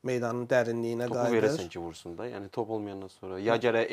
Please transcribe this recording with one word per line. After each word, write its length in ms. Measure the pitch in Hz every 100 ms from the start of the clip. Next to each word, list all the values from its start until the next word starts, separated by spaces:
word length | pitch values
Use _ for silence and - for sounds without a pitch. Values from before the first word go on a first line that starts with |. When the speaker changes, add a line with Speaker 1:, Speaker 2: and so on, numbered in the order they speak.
Speaker 1:
meydanın 440 | 127 123 120 120 120
dərinliyinə 600 | 131 117 117 117 117 123
Speaker 2:
Topu 120 | 123
Speaker 1:
qayıdır. 240 | 120 117
Speaker 2:
verəsən 240 | 110 160 87
ki, 100 | 90
vursun 380 | 85 82 87 85
da. 80 | 117
Yəni 220 | 110 98
top 200 | - 107
olmayandan 360 | 110 104 98 95
sonra 320 | - 95 92
ya 160 | 104 117
gərək 300 | 123 113 113